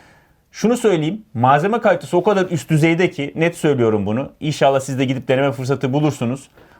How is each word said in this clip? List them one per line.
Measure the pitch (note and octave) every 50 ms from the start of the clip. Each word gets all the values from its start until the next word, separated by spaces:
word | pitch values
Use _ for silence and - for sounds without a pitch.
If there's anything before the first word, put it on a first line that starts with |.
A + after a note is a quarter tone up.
| - _ _ _ _ _ _ _ _ _
Şunu | - - - G#3+ B3
söyleyeyim, | B3 - G#3+ F#3 D#3+ D3 D#3+ G#3 - - _ -
malzeme | A2+ B2 C3 C#3+ D3 E3+ G3+ A#3 A3
kalitesi | A3+ G#3 E3+ - - - F3
o | F3+ F3+
kadar | G#3+ G3+ F#3+ F3+
üst | - F3 C#3 - -
düzeyde | D#3+ D3 D#3 E3 E3+ E3 F#3 E3+
ki | - - C#3+ C#3+ -
net | D3 E3 E3+ E3
söylüyorum | - - D3+ C#3+ B2 A#2 A2 A2 G2+ G2
bunu. | G#2 G#2+ B2 C#3 - - -
İnşallah | - D#3 C#3 - D3+ C#3 C#3 C3+
siz | C3+ - C3 B2+
de | C#3
gidip | B2+ C3 B2+ -
deneme | - C3 C3 C#3 C#3
fırsatı | B2 B2+ B2+ C3 C#3 B2+ - B2+ C3
bulursunuz. | D3 D3+ D3+ - - B2 A#2 C3 C#3+ - - _ - - _ _